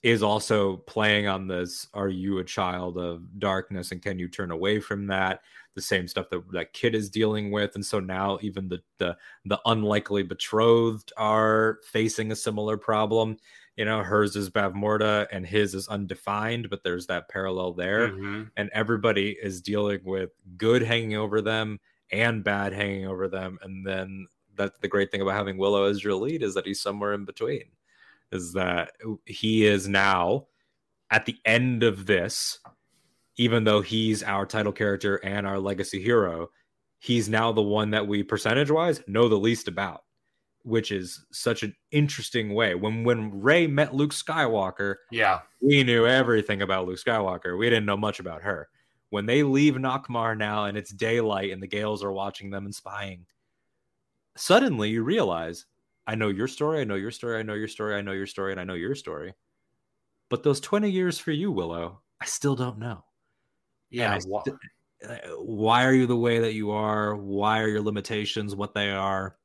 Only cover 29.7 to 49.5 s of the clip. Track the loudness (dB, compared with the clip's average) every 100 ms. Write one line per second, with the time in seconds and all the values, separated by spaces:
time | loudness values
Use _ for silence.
29.7 | 6 4 4 6 4 4 2 -2 _ _
30.7 | _ _ _ _ 2 2 -2 2 4 4
31.7 | 4 2 2 2 2 2 -2 -4 -6 -16
32.7 | _ _ _ _ _ _ 0 2 4 6
33.7 | 4 2 0 2 0 0 -2 -2 -2 -2
34.7 | 0 0 0 0 -2 -2 -4 -2 -2 -4
35.7 | -4 -6 -4 2 4 2 -2 -10 _ _
36.7 | _ _ _ -2 0 2 2 2 2 2
37.7 | 2 2 0 0 -2 -2 -2 2 2 4
38.7 | 2 2 0 -2 4 4 6 2 0 -4
39.7 | -6 -6 -8 _ _ _ _ _ _ -2
40.7 | -2 -2 -6 -6 -14 _ -4 -2 -2 -4
41.7 | -10 _ 2 2 -2 -4 -4 -2 0 0
42.7 | 0 -2 0 2 2 -2 0 4 4 4
43.7 | 2 0 0 -2 -2 -4 0 2 2 -2
44.7 | -2 -4 -4 _ 2 2 2 -4 _ 4
45.7 | 6 6 6 6 6 6 2 2 -2 0
46.7 | 0 -2 -4 -2 0 0 -4 -6 0 2
47.7 | 4 2 0 -2 -4 -10 -6 -6 -6 -8
48.7 | _ _ _ _ -4 2 2 4